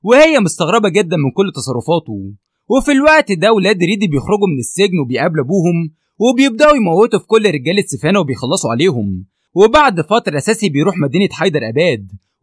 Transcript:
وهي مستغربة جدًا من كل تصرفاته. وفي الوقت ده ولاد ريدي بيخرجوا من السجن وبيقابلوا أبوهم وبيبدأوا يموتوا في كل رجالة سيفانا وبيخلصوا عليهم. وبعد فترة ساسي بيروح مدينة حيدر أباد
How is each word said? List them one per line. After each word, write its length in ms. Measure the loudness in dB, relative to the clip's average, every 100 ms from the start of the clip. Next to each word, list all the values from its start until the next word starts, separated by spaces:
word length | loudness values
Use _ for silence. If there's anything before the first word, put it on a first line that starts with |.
وهي 360 | 2 4 6 4
مستغربة 500 | 0 -2 0 2 2
جدًا 280 | 0 -2 -2
من 140 | -2 -2
كل 160 | -2 -4
تصرفاته. 800 | -6 -6 -2 -4 -4 -12 -12 -16 _ _ -2
وفي 240 | 0 2
الوقت 400 | 2 4 4 2
ده 220 | 0 2
ولاد 300 | 2 0 0
ريدي 240 | 0 0 0
بيخرجوا 400 | -2 -2 -2 0
من 120 | -2
السجن 400 | -6 -2 0 0 -2
وبيقابلوا 400 | -2 -2 -2 -2
أبوهم 460 | 0 0 -2 -4 _ _ -2
وبيبدأوا 560 | 0 2 2 2 2 2
يموتوا 440 | 2 2 2 0
في 60 | 0
كل 200 | 0 2
رجالة 360 | -2 -2 -2
سيفانا 380 | -4 -4 0 0
وبيخلصوا 520 | 0 -4 -4 -4 -2
عليهم. 540 | 0 0 0 -4 -6 -12 _ _
وبعد 480 | 2 4 4 2 0
فترة 380 | -2 -2 0 -4
ساسي 300 | -2 -2 0
بيروح 280 | 0 0 0
مدينة 320 | -2 0 -2
حيدر 280 | 0 -2 -2 -4
أباد 380 | 0 0 -2 -8 -20 _ _